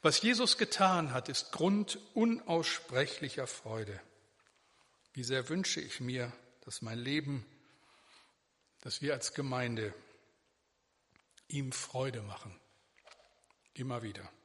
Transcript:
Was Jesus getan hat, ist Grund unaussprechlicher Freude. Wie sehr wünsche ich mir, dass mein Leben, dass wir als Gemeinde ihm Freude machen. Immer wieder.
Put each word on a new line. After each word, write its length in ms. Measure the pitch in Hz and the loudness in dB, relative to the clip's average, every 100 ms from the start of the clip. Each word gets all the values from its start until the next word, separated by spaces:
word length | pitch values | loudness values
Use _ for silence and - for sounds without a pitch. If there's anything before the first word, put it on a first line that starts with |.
Was 200 | 160 143 | 6 6
Jesus 360 | 214 240 247 - | 6 4 4 4
getan 560 | 208 - 190 180 156 | 2 6 6 6 2
hat, 160 | 127 123 | 0 -2
ist 220 | 135 - | -4 -4
Grund 480 | - 170 202 202 - - | 2 4 4 2 -4 -4
unaussprechlicher 1300 | - 233 226 - 170 160 - - 127 143 - 143 - 131 | 4 4 4 2 2 2 -2 0 2 2 0 -6 -4 -6
Freude. 540 | - 113 110 104 98 - _ _ _ _ _ _ _ _ _ _ | -6 -6 -6 -4 -8 -14 _ _ _ _ _ _ _ _ _ _
Wie 120 | - | -8
sehr 260 | 120 131 127 | -2 -2 0
wünsche 320 | 170 185 - | -2 0 -2
ich 180 | 139 - | -4 -6
mir, 320 | 123 127 120 - - _ | -4 -2 -4 -8 -20 _
dass 200 | - - | -14 -10
mein 180 | 110 113 | -8 -6
Leben, 460 | 123 147 143 139 107 - _ _ _ _ _ - _ _ _ _ _ _ | -2 -2 -2 -6 -6 -20 _ _ _ _ _ -20 _ _ _ _ _ _
dass 220 | - - | -8 -4
wir 120 | 143 | -2
als 200 | 135 - | -2 -2
Gemeinde 600 | - 139 127 120 113 107 - - - _ _ _ _ _ _ _ _ _ _ _ - _ | -4 -2 -2 -2 -2 -4 -6 -20 -20 _ _ _ _ _ _ _ _ _ _ _ -20 _
ihm 240 | 143 135 | -4 -4
Freude 480 | - - 127 131 117 | -4 -6 -2 -2 -2
machen. 360 | 104 101 - 92 _ _ _ _ - - _ _ _ _ _ | -8 -10 -14 -18 _ _ _ _ -20 -20 _ _ _ _ _
Immer 280 | - 131 120 | -8 -6 -4
wieder. 280 | 113 95 90 - | -6 -10 -14 -18